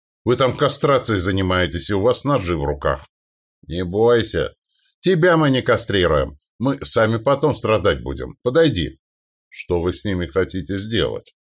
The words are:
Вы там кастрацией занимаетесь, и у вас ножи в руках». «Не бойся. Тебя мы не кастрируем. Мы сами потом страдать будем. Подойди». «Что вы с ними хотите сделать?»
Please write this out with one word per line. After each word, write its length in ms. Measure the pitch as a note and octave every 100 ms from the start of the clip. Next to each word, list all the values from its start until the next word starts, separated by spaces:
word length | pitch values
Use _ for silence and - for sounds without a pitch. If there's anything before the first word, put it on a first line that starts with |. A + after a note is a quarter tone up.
| _ _
Вы 100 | -
там 220 | B2 C3 -
кастрацией 640 | C#3 - D3 C3 - G2+
занимаетесь, 680 | F#2 G2 F#2+ F#2 F2 F2 -
и 60 |
у 60 | G2+
вас 240 | A2+ A#2+
ножи 340 | C3+ C3+ E2+ E2
в 60 |
руках». 420 | C#2+ C#2 D2 C2+ - _ _ _ _ _ -
«Не 160 | F2
бойся. 680 | F2 G2+ A#2 A#2+ - E2 A#1+ - _ _ _ _
Тебя 380 | F3 F3+ F3+ E3
мы 140 | D3
не 120 | C3
кастрируем. 760 | - A2 - G2+ E2+ D2+ C2 - _ -
Мы 260 | C3 C3+
сами 320 | - - A2 A2+
потом 380 | B2+ C#3 D3+
страдать 480 | - G#2+ G#2+ F#2+ C#2+
будем. 320 | B1+ B1+ B1+ -
Подойди». 560 | B2 D3 D#3+ F#2+ D2+ - _ _ _ _ _
«Что 300 | - - F2
вы 140 | F2
с 100 | E2+
ними 220 | G#2 F2+ E2
хотите 520 | F#2+ F2+ F#2+ D#2 G2
сделать?» 540 | A2 A2 B1 G#1+ - _ _